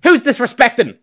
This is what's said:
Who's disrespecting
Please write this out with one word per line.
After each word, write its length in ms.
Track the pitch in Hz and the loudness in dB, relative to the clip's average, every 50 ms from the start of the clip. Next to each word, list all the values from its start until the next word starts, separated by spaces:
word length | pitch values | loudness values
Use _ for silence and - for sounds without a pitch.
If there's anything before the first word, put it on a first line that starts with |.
Who's 200 | - 339 359 277 | 2 2 2 2
disrespecting 760 | 226 285 240 - 247 240 - - 269 233 - - 214 117 95 _ | 2 -2 -4 -4 -4 -8 -2 -2 -2 -2 0 -2 -4 -4 -4 _